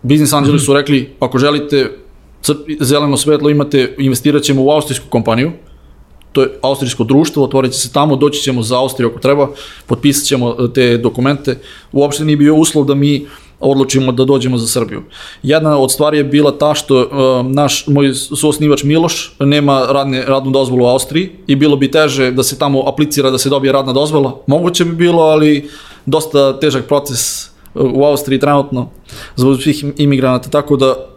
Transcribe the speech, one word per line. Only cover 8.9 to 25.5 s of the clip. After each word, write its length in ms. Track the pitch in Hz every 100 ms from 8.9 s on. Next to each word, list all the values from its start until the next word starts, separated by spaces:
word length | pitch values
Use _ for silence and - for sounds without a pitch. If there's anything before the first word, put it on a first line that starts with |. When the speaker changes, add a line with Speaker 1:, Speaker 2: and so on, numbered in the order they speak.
| 131 120
Speaker 1:
ako 100 | -
treba, 280 | 131 143 139 - - - -
potpisat 380 | 123 143 135 -
ćemo, 300 | 135 120 117
e, 140 | 120
te 240 | 135 123 117
dokumente. 640 | 117 123 131 143 139 120 - - -
Uopšte 340 | 135 143 147 156
nije 120 | 147
bio 180 | 147 156
uslov 300 | 156 151 139
da 100 | 139
mi 320 | 143 143 143 - - _
odlučimo 520 | - 135 131 139 131
da 140 | 123 131
dođemo 320 | 139 123 123
za 100 | 113
Srbiju. 340 | 131 110 104 - - - -
Jedna 340 | 135 156 156 147
od 140 | 131
stvari 260 | - 151 151
je 60 |
bila 340 | 139 147 147 143
ta 160 | 147
što, 280 | 147 - 135
e, 60 | 123 139 131 127
naš, 440 | 127 139 143 - -
moj 260 | 143 139
suosnivač 680 | 143 - 147 151 147 151 143
Miloš 520 | 143 156 165 - - _
nema 460 | 139 147 143 135 123
radne, 340 | 139 139 131 123
radnu 260 | 135 135
dozvolu 340 | 135 127 127 123
u 20 |
Austriji 420 | 131 - 156 185 - -
i 80 | 135
bilo 200 | 151 143
bi 160 | 135
teže 400 | 156 151 135 139
da 120 | 127
se 140 | 117 135
tamo 300 | 143 135 135
aplicira, 420 | 135 151 147 131
da 80 | 131
se 120 | 139
dobije 220 | 139 135
radna 220 | 135 131
dozvola. 420 | 131 151 151 135 - -
Moguće 380 | 147 175 175 170
bi 100 | 165
bilo, 260 | 175 170
ali 480 | 160 156 151